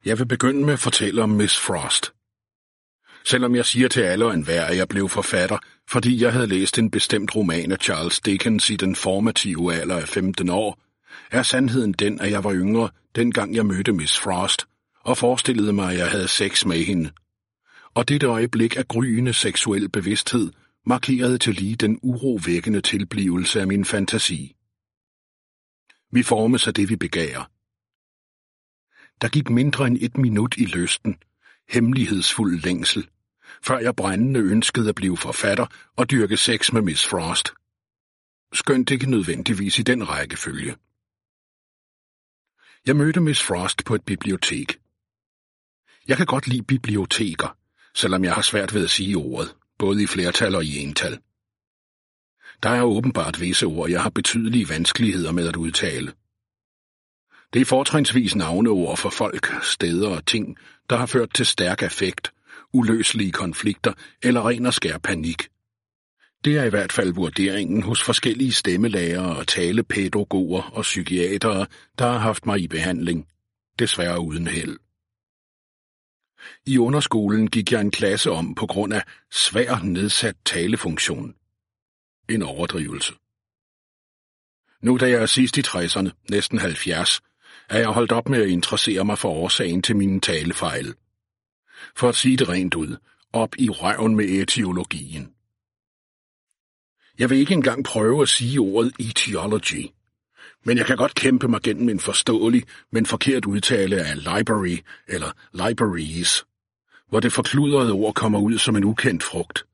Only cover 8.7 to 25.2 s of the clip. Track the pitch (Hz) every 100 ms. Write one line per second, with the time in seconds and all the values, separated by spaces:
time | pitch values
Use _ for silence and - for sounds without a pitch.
8.7 | 104 95 92 95 98 110 - 104 82 87
9.7 | 82 80 90 76 101 95 95 90 92 107
10.7 | - _ _ _ - - 127 123 127 131
11.7 | 127 107 87 101 104 101 104 98 92 95
12.7 | 113 113 _ _ 110 120 113 101 113 107
13.7 | 95 98 95 76 - - 90 98 - -
14.7 | _ _ _ - 127 120 123 - 117 104
15.7 | 101 92 90 87 104 92 - 98 - 95
16.7 | 85 85 92 78 - _ _ _ _ _
17.7 | - - - 123 147 135 113 120 120 113
18.7 | - 127 113 127 113 123 - 104 - 117
19.7 | 101 98 107 92 110 - 123 90 - _
20.7 | _ - 123 131 127 123 123 - 92 95
21.7 | 117 107 110 127 123 135 110 87 87 110
22.7 | 101 - 104 95 104 95 87 87 110 95
23.7 | 101 92 107 95 110 - 82 - _ _
24.7 | _ _ _ _ _